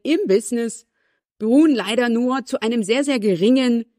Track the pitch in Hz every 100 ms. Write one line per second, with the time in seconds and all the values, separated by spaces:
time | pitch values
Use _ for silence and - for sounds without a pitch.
0 | - 339 381 196 - 240 233 - _ _
1 | _ _ _ - 214 262 320 247 190 226
2 | 240 233 247 269 - 262 220 233 190 240
3 | 285 262 208 180 202 262 254 233 226